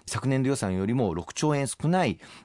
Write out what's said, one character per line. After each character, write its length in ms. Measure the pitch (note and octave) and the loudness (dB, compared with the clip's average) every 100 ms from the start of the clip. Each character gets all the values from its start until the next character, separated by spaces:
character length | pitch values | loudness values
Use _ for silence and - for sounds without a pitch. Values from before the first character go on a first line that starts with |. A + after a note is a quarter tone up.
| - | -8
昨 240 | A2+ C3 | -4 0
年 120 | C3+ | 2
度 80 | C3 | 2
予 60 | C#3 | 2
算 180 | G2+ | 0
よ 120 | F#2 G2 | 0 0
り 80 | |
も 200 | B2+ G#2+ | 2 0
六 200 | E2 - | 0 -6
兆 200 | - D3+ | -2 0
円 140 | C#3+ C#3 | 0 -2
少 220 | - D3 | -2 0
な 160 | F#3 D#3 | 2 2
い 120 | F2 - - | -2 -8 -20